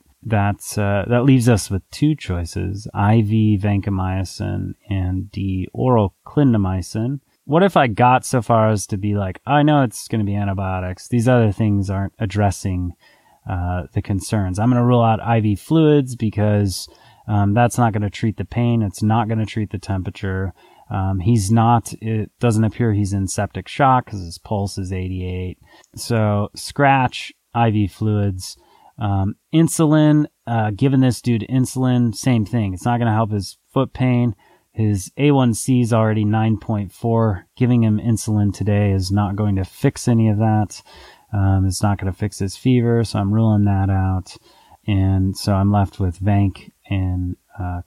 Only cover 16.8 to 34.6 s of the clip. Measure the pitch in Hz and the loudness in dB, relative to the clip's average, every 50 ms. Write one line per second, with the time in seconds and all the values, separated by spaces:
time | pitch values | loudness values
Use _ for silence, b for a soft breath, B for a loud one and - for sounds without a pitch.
16.8 | - b b b b b b b b - 107 104 101 101 101 120 120 117 - - | -10 b b b b b b b b -2 0 0 2 2 2 2 2 2 2 0
17.8 | 120 113 101 107 104 101 - - - 113 98 - 95 - - 120 120 120 117 113 | 0 0 0 -2 -4 -4 -4 -4 -4 -4 -2 -4 -8 -6 -4 -2 0 0 2 0
18.8 | 107 98 - - 110 107 110 117 113 107 113 110 107 - - 113 104 - - 92 | 0 -2 -2 -2 0 0 2 2 0 0 -2 -2 -4 -4 -4 -6 -6 -6 -8 -8
19.8 | - - 98 92 90 98 - - 104 98 95 95 95 95 b b b b b b | -6 -6 -4 -4 -4 -6 -8 -8 -6 -4 -4 -4 -4 -6 b b b b b b
20.8 | b - 107 98 92 95 95 92 85 113 120 110 95 98 113 113 110 117 120 117 | b -8 -6 -4 -2 -2 -2 -2 0 2 2 2 2 2 2 2 4 4 4 2
21.8 | - - - - 107 110 113 107 98 - _ - 120 117 104 110 110 107 - - | 0 -4 -10 -10 -8 -6 -4 -4 -6 -8 _ -2 0 0 2 2 0 0 0 -2
22.8 | 120 113 101 101 101 98 101 98 98 95 - - 101 - - 127 - - - - | 0 0 0 0 0 -2 -2 -2 -4 -4 -4 -4 -6 -6 -6 -10 -12 -8 -2 2
23.8 | 143 131 131 123 - - 110 98 90 82 - - - - 110 101 101 98 - 101 | 2 4 4 2 0 -4 -10 -10 -10 -12 -14 -14 -10 -6 -4 -4 -4 -4 -6 -8
24.8 | 95 92 95 92 92 92 92 92 92 90 92 92 92 90 - - b b b b | -8 -6 -6 -6 -6 -6 -6 -6 -6 -6 -6 -6 -8 -8 -10 -14 b b b b
25.8 | b _ - - - - 120 110 107 104 104 104 104 - - - - - - - | b _ -18 -12 -6 -2 0 0 2 2 2 0 -2 -4 -8 -14 -16 -8 -2 2
26.8 | 143 139 135 135 127 120 - - - - - _ _ _ - 117 117 113 104 107 | 2 4 4 4 2 0 -4 -8 -14 -16 -18 _ _ _ -2 0 2 2 2 2
27.8 | 101 92 - - 110 110 107 104 101 101 92 95 - - - b b b b b | 0 -2 -2 -4 -2 0 0 0 0 -2 -4 -6 -10 -14 -16 b b b b b
28.8 | b b b - 104 101 98 98 95 104 - - _ _ - 160 165 151 - - | b b b -6 -4 -2 -2 0 -2 -2 -4 -8 _ _ 2 2 2 2 2 2
29.8 | 160 147 156 156 151 151 151 151 151 - _ _ _ 117 117 113 107 104 101 95 | 2 4 4 6 6 6 4 4 2 0 _ _ _ -4 -2 -2 -2 -2 -2 0
30.8 | 127 139 139 131 131 127 113 - - 123 117 110 110 - 127 131 127 - - 127 | 0 2 4 4 4 2 2 0 -2 -2 0 0 -2 -2 0 0 0 0 -2 -2
31.8 | 131 127 123 123 120 117 107 - - 135 123 113 101 - 123 120 104 95 92 92 | 0 2 2 2 2 0 -2 -2 0 0 0 0 0 -2 -2 -2 -2 -2 -4 -4
32.8 | - 123 120 117 117 113 107 110 113 104 107 101 92 - - _ _ _ - 139 | -2 -2 -2 0 0 0 0 0 0 -2 -2 -4 -6 -8 -12 _ _ _ -2 -2
33.8 | 131 - - - 131 127 123 120 120 120 107 b b b b b | -2 -2 -2 -2 0 0 2 2 0 0 -2 b b b b b